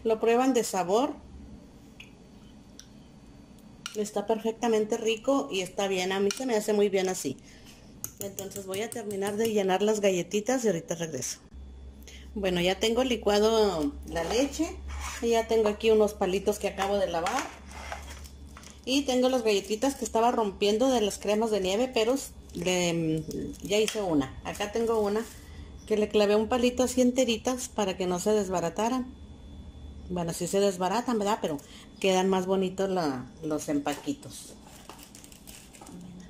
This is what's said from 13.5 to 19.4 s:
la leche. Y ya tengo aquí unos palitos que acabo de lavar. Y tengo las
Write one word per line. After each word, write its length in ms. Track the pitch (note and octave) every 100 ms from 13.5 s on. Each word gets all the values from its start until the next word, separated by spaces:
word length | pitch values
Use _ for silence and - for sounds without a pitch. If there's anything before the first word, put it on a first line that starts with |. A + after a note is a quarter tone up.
| A3+ G#3 E3 D3 - -
la 160 | E3
leche. 540 | E3 G#3+ C#4 - E4+ F#4+ - - - -
Y 80 | A#3
ya 180 | A3+ A3
tengo 200 | A3+ G#3+
aquí 220 | G#3 A3
unos 220 | A3 G#3
palitos 440 | G#3 F#3+ G3 G3+ G3+
que 120 | G3
acabo 280 | F3+ G3 G3+
de 100 | F3+
lavar. 360 | E3+ F#3+ B3+ E4 - - - - - - - - - - - - - -
Y 180 | C#4
tengo 260 | C#4+ B3+ B3+
las 140 | C4